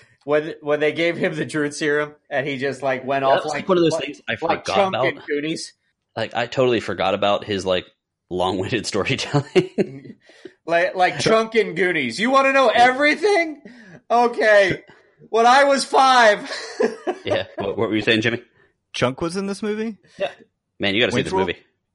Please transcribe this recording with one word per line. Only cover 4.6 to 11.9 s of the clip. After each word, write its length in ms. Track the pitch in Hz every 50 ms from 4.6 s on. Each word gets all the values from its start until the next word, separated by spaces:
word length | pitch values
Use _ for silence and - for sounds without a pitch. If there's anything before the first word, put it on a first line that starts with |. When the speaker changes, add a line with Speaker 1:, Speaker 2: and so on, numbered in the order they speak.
| -
Speaker 1:
Chunk 280 | - - 202 196 190 -
Speaker 2:
about. 120 | - 131
Speaker 1:
in 140 | 165 151 143 -
Goonies. 460 | - 147 147 147 156 165 165 - - - _ _ _ _ _ _ _ -
Speaker 2:
Like, 200 | 113 113 - -
I 100 | 117 120
totally 340 | 117 - 135 127 127 120 104
forgot 340 | - - 98 85 90 95 98
about 300 | 98 101 101 101 - -
his, 180 | - 104 95 90
like, 220 | 95 92 90 - - _ _ _ _ _ _ _ -
long-winded 560 | 85 90 90 95 101 92 95 98 131 107 -
<laughs> 60 | - - 101 90 - 135 123 - -
storytelling. 840 | - 143 135 - - 185 370 - - - - 139 135 139 139 139 - _ _ _ _ _ - - _ _ _
Speaker 1:
Like, 280 | - 165 170 180 185 -
like 260 | 185 180 175 - -
Chunk 340 | - 226 220 220 226 226 233
in 200 | 226 202 185 170
Goonies. 460 | 170 190 180